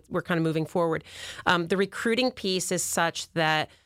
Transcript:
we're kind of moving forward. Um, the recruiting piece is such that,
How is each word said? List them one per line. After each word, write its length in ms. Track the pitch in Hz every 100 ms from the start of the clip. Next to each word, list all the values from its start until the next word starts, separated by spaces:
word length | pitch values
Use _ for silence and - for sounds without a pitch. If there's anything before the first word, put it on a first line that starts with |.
| -
we're 140 | 175
kind 140 | - 170
of 60 |
moving 220 | 160 160 156
forward. 400 | 180 170 156 - - - - -
Um, 220 | 175 165
the 100 | 190
recruiting 540 | 196 - 233 233 254
piece 380 | - 196 185 -
is 100 | 175
such 480 | - - 170 - -
that, 380 | 170 156 156 - -